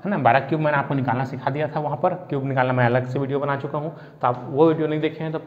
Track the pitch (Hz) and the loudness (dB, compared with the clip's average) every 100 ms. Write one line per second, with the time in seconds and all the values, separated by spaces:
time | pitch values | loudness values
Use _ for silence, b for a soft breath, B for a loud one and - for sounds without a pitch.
0 | 185 196 123 127 135 160 151 143 139 143 | -2 2 4 4 2 0 2 0 0 0
1 | 127 120 135 123 139 139 151 160 147 147 | 0 0 -2 -4 -4 -2 -2 -2 -4 0
2 | 180 180 - 143 135 135 127 127 120 123 | -2 -2 -4 -4 -2 0 2 4 4 2
3 | 123 131 135 139 143 139 143 151 151 160 | 0 -4 -2 -2 -2 -4 -4 -6 -6 -10
4 | B B 123 123 - 135 160 156 151 156 | B B -2 -2 -4 4 4 4 0 0
5 | 151 156 160 156 | -2 -4 -6 -6